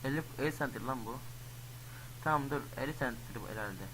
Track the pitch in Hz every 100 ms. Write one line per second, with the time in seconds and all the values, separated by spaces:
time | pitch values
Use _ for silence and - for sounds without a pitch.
0 | 135 147 151 - 147 - 143 113 117 131
1 | 110 131 - - - - - - - -
2 | - - 160 151 139 147 - - 135 151
3 | 127 117 117 117 98 107 104 95 98